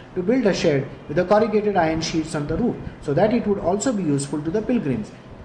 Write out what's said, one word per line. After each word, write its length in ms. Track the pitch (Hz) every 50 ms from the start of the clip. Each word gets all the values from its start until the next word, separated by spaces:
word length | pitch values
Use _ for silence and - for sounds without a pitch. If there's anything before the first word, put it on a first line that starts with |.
| - - -
to 80 | 185
build 240 | 175 190 247 269 226
a 80 | 202 170
shed 340 | - - 170 143 135 135 - - - -
with 100 | - 151
the 80 | 175 175
corrugated 520 | - 208 214 226 214 214 208 202 208 196
iron 240 | 185 165 160 160 160
sheets 340 | 160 - - 165 156 - -
on 100 | 151 147
the 120 | 143 160
roof, 180 | - 240 220 - - - - - -
so 100 | - 151 143
that 180 | 165 196 220 247
it 140 | 233 190
would 120 | 208 202 196 - 165 190
also 180 | 202 - 277
be 120 | 240 202 175
useful 360 | 147 143 139 139 - 156 151 147
to 80 | 165
the 100 | 165 220
pilgrims. 500 | 214 - 247 233 - 139 123 107 104 - - - - - - - -